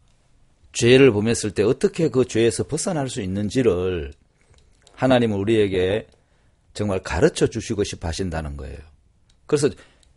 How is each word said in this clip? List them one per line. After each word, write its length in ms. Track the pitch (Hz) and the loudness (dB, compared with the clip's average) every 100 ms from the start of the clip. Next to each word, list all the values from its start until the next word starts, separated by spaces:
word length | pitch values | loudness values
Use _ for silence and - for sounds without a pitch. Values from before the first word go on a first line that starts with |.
| _ _ _ _ _ _ _ - | _ _ _ _ _ _ _ 0
죄를 380 | 117 131 135 | 4 8 8
범했을 380 | 104 110 113 107 | 4 0 -2 -2
때 120 | - | 0
어떻게 460 | 104 - 196 - 160 | 0 2 0 0 0
그 160 | 127 120 | 0 0
죄에서 400 | 110 117 - 110 | 2 2 0 -4
벗어날 420 | 156 208 165 135 | -6 -4 -4 -4
수 120 | 127 | -6
있는지를 920 | 95 95 104 131 117 87 92 90 71 - _ _ _ _ _ _ _ | -6 -4 -2 0 2 2 -2 -4 -6 -12 _ _ _ _ _ _ _
하나님은 440 | - 131 127 117 101 | -4 2 2 2 0
우리에게 680 | 101 110 101 95 92 107 - _ _ _ _ _ _ | 0 2 2 2 0 -2 -6 _ _ _ _ _ _
정말 280 | - 104 95 | -6 -4 -4
가르쳐 460 | - 80 151 - - | -4 0 0 2 -2
주시고 380 | 113 - 104 98 | -2 -6 -4 -6
싶어 240 | - 85 | -6 -8
하신다는 480 | 82 95 80 76 71 | -6 -6 -6 -8 -10
거예요. 200 | 69 71 - _ _ _ _ _ - | -14 -16 -20 _ _ _ _ _ -4
그래서 240 | 151 143 - - _ _ | 0 0 -2 -12 _ _